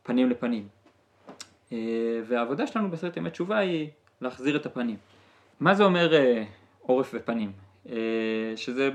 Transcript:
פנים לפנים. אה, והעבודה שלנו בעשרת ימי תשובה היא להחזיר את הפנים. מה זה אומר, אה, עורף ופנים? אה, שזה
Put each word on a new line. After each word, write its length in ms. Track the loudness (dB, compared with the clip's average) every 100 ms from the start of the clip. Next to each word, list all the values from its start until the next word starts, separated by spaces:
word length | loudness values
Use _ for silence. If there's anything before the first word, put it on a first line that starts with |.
פנים 280 | -2 2 2
לפנים. 380 | 2 -2 -4 -6 -16 _ _ _ _ -20 -20 -20 _ _
אה, 60 | -6 -4 -2 0 -2
והעבודה 420 | -2 -2 0 -2 -2
שלנו 240 | -2 -2
בעשרת 260 | -4 -6 -6
ימי 140 | -6
תשובה 280 | -6 -2 0
היא 300 | 0 -2 -4 -10 _ _
להחזיר 360 | -10 -4 -2 0
את 100 | -2
הפנים. 300 | -4 -4 -4 -12 -20 _ _ _ _
מה 140 | 2
זה 100 | 6
אומר, 300 | 6 6 6
אה, 300 | 6 6 4 -2 -12 _ _
עורף 300 | 0 2 2
ופנים? 380 | -4 -4 -4 -4 -8 -20 _ -10
אה, 640 | -6 -2 -2 -2 -2 -4 -6
שזה 340 | -6 -2 -2